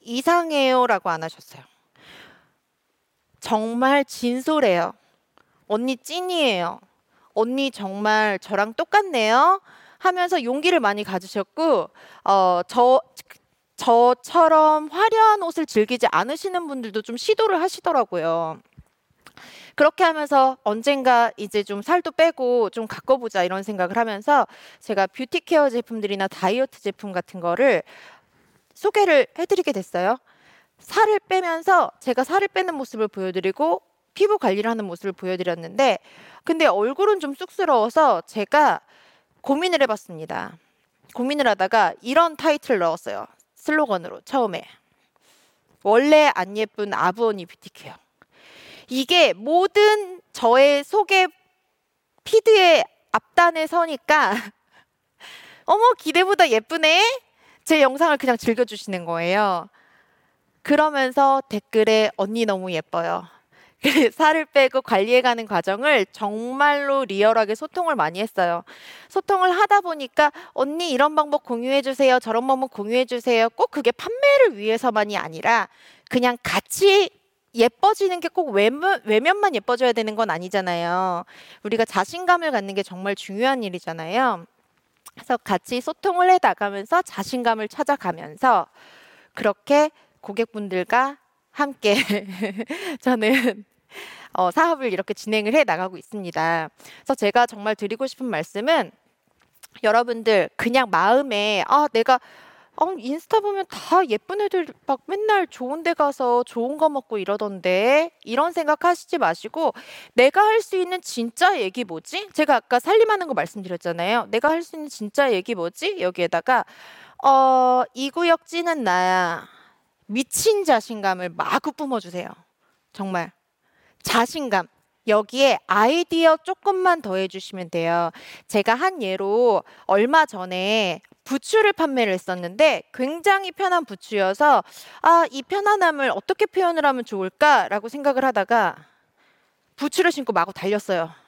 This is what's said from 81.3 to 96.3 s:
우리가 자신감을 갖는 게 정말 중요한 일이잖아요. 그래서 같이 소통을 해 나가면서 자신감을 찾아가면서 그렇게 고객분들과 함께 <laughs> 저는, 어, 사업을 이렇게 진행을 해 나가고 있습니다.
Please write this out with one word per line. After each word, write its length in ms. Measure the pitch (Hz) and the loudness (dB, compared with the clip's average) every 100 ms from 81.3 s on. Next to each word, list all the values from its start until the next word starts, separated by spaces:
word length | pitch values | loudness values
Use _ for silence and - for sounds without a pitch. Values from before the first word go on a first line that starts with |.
| - - - | -20 -20 -16
우리가 200 | 214 220 | -6 -2
자신감을 640 | 226 196 - 339 359 349 330 | 0 0 -4 -4 0 2 2
갖는 220 | 240 196 | -4 -4
게 80 | 196 | -8
정말 320 | 196 185 190 196 | -8 -8 -8 -8
중요한 460 | - 196 254 269 | -8 -2 -2 -2
일이잖아요. 840 | 208 180 - 165 160 214 262 190 170 _ _ _ _ _ - | -6 -8 -10 -12 -6 -2 0 -2 -10 _ _ _ _ _ -20
그래서 220 | - - 247 | -20 -6 -6
같이 440 | - 185 - 247 | -2 -4 -4 -8
소통을 500 | 254 320 403 349 359 | -8 -6 -4 2 4
해 80 | 370 | 4
나가면서 640 | 226 180 202 202 202 339 | 4 0 -6 -6 -2 -2
자신감을 640 | - - 302 254 233 226 214 | -2 -10 -8 -4 -2 -2 -4
찾아가면서 1000 | - 294 285 185 165 156 156 262 214 - _ - - _ _ _ | -6 -4 -2 -4 -8 -12 -2 2 2 0 _ -20 -20 _ _ _
그렇게 560 | - 214 196 - 285 302 _ _ _ | -4 -4 -4 2 2 2 _ _ _
고객분들과 1000 | - 208 226 214 202 185 180 240 269 285 _ _ _ | -12 -6 -6 -6 -6 -6 0 0 0 -6 _ _ _
함께 440 | - 285 269 214 | -6 -6 -2 0
<laughs> 1080 | 208 269 202 196 185 202 196 233 339 392 285 | 0 0 -4 -6 -10 -8 -8 -10 -10 -10 -6
저는, 600 | - 254 220 262 240 208 202 _ _ - - - - | -2 0 2 2 0 -4 -14 _ _ -20 -20 -20 -10
어, 180 | - 180 | -2 0
사업을 420 | 226 330 311 254 | 2 0 0 -4
이렇게 200 | 185 196 | -4 -6
진행을 400 | 208 - 214 208 | -8 -4 -2 0
해 100 | 277 | 0
나가고 340 | 262 165 185 180 | 0 -2 -6 -10
있습니다. 720 | - 214 180 | -16 -12 -8